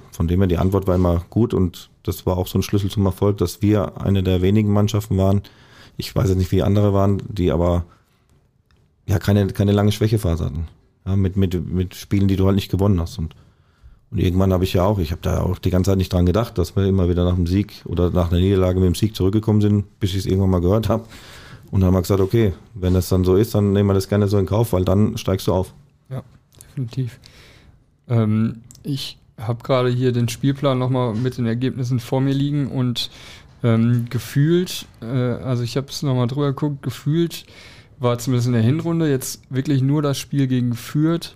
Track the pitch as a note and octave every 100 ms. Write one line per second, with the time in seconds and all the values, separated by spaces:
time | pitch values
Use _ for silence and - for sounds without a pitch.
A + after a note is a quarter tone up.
0 | - - E2+ F2+ F#2+ E2+ F2+ G2 F#2 F2+
1 | F2+ E2+ - G#2+ A2+ F#2 F2+ - - _
2 | - F#2 - F#2 F2+ G2 - G#2 G2 G#2
3 | G2 - G2+ G2+ F2 - G2+ G#2 E2 -
4 | F#2+ G2 F#2 F#2 F#2 G#2+ G#2 G2+ G#2 G#2
5 | - F#2+ F#2+ G2+ - - - - - -
6 | - - F#2+ F#2 F2+ F#2+ D#2+ G2+ G#2 G2
7 | G2 G2 - G#2+ F2 D2+ F2 F2 E2+ _
8 | _ _ _ _ _ _ _ _ _ _
9 | - G2 - G#2 F#2+ - G2+ G2+ G#2 -
10 | G#2+ A2 F#2 E2 E2+ D2+ D#2+ - _ _
11 | F#2+ G2 F#2+ F#2+ F#2+ F2 - F2 F2 -
12 | - G2+ G2 F#2+ F#2+ G2 - F#2 G2+ F#2+
13 | E2 - D#2+ - - _ _ _ - -
14 | _ G2 F2+ F2+ F#2+ F#2 F#2 F#2 F#2 G#2
15 | D#2+ F2 E2+ E2 E2+ F2+ F2+ F#2 F#2 F#2+
16 | F2+ F2+ F2+ F#2+ A#2+ - E2 - G2 F#2+
17 | F2 F2 F2 F2+ E2+ F#2+ G2+ - - F2
18 | F2 E2+ E2 F2 F#2+ F#2+ F2+ F#2 F#2 F2
19 | A2 - F#2+ G#2+ A2 G#2+ G#2 G#2 G2+ -
20 | F#2+ F#2 F#2 F#2+ F#2+ F2+ F2+ G#2+ G#2+ A2
21 | - - - - - - - G2+ F#2 F#2
22 | F2 G2 F#2+ A#2 G#2+ - - G2 F2+ F#2
23 | F2 F#2 F2+ F#2 A#2 G#2 G2+ G2 G2+ G2
24 | F#2+ G#2 G2+ G#2 F#2 G2+ A#2+ F#2 F#2 F#2+
25 | G#2+ A#2 - F#2+ - F#2 - - _ _
26 | - C3 - - _ - - - A#2+ -
27 | B2 - - - - - - - _ _
28 | - A#2 A2 G#2+ A2+ - - - - C#3
29 | - - _ - A2 A#2 - C3 B2+ B2
30 | B2+ A#2+ A#2 - C#3 C#3 C#3+ B2+ B2+ C3
31 | B2 G#2+ B2+ B2 A#2 A2+ B2+ - B2 B2+
32 | - C3+ C3+ C#3 C#3+ D3 C3+ C3 B2 A#2+
33 | - - - - - - A#2+ A2+ A#2 A#2+
34 | A#2 A#2+ - C#3+ D3+ F3 F#3 - - -
35 | A2+ C3 B2 - B2+ B2 A#2 C#3 C3+ -
36 | D3 B2+ A#2+ C3+ C#3+ C3+ D3+ C#3 - -
37 | C#3+ D#3+ E3+ - - - - - - -
38 | B2 A#2+ C3+ B2 A#2+ A#2+ A2+ D#3 E3 E3
39 | D#3 C3 - - - B2+ D3+ C#3 C3 D3+
40 | D3 C3+ - C#3+ C3+ B2+ B2 A#2 - D3+
41 | D#3 E3+ -